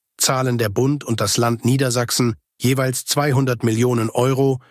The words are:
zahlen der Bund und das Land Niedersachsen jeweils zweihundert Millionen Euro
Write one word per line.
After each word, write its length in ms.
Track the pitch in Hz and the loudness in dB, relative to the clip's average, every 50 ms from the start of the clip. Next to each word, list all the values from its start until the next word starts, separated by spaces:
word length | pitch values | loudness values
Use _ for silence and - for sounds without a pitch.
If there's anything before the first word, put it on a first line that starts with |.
| _ _ _ | _ _ _
zahlen 420 | - - - 139 127 127 127 120 117 | -2 -2 0 0 0 0 0 0 0
der 100 | 113 104 | -2 -2
Bund 340 | 98 123 123 135 147 143 - | 0 0 0 0 0 -2 -2
und 160 | - 113 107 | -4 -2 -2
das 180 | 110 98 - | -2 -2 0
Land 280 | - 120 117 117 113 - | 0 0 0 0 0 0
Niedersachsen 720 | 117 131 131 135 127 117 123 120 - - - 127 120 110 - _ _ _ - - | 0 2 2 2 0 0 -2 -2 -2 -2 0 0 -2 -2 -6 _ _ _ -2 0
jeweils 420 | 123 135 131 131 131 123 - - | 0 0 0 0 -2 -4 -4 -4
zweihundert 580 | - - 143 143 147 127 135 135 127 120 113 113 | -4 -2 0 0 2 2 2 2 0 0 0 0
Millionen 480 | 113 110 113 127 123 123 117 110 110 | 0 2 2 2 2 2 0 -2 -2
Euro 480 | - 120 123 131 135 127 139 135 131 127 - _ | 0 0 0 2 2 2 2 0 0 -2 -6 _